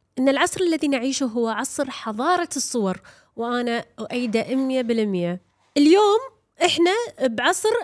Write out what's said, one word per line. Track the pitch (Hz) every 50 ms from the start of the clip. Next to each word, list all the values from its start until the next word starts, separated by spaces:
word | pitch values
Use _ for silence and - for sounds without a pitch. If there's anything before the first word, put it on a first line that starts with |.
| _ _ _ 254
إن | 254 277
العصر | 269 277 311 359 - -
الذي | 370 349 320 311 320 285
نعيشه | 277 247 233 269 262 - 277
هو | 240 214 247 233 226
عصر | 220 208 262 - - - 285 262
حضارة | - - - 226 214 214 254 330 359 349 349 - -
الصور، | 277 - - - 240 202 190 185 185 - - - _ _ _ _
وأنا | 220 233 233 240 247 240 240 233 233 - - _ -
أؤيده | 220 - - 247 247 233 208 226 - - 254
مية | 262 269 262 262 262 247
بالمية. | 226 233 226 214 208 190 180 175 170 175 180 - _ _ _ _ _ -
اليوم | 285 285 311 339 403 427 403 403 453 523 539 - _ _ _ _ - 330
إحنا | 359 - 311 339 349 381 466 480 440 - - 254 254
بعصر | 226 208 240 285 370 - - 427 453 466